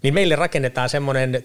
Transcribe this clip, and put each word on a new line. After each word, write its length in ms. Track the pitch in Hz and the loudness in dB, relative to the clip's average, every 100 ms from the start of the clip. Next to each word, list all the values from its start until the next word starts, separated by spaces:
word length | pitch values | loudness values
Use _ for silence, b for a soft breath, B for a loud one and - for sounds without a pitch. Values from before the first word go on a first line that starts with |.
niin 100 | 139 | 2
meille 220 | 160 185 147 | 2 2 2
rakennetaan 540 | 170 151 131 127 127 | 0 0 -2 -2 -2
semmoinen, 540 | 147 139 131 131 127 | -2 -2 -2 0 -4